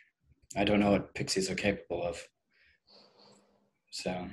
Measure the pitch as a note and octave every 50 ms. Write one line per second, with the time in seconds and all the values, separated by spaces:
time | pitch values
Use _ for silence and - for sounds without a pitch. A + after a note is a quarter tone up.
0 | _ _ _ _ _ _ _ _ _ _ - F#2+ G#2 A2 G#2+ G2+ G#2 G2+ G2+ F#2
1 | - - - - - - - F#2+ F#2 F#2+ F#2 - - G2+ G2 - - - F2 E2+
2 | F2 F2 E2+ - - - _ _ _ _ _ _ _ _ _ _ _ _ - -
3 | - _ _ _ - - - _ _ _ _ _ _ _ _ _ _ _ - -
4 | - F#2 F2+ F2+ F2+ -